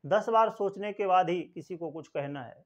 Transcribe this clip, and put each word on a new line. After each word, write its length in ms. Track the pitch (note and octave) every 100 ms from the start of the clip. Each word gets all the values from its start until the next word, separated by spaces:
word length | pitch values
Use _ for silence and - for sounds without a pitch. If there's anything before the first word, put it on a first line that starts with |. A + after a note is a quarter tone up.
दस 260 | C#3+ G#3+ A3
बार 200 | A3+ A3
सोचने 420 | A3 G3+ G3 G#3
के 140 | G3+ G3
बाद 220 | F#3 E3+
ही 120 | F3
किसी 320 | - E3+ D#3+ E3+
को 140 | E3
कुछ 160 | D#3 D3
कहना 360 | D3+ C#3 C#3+
है 200 | A#2 -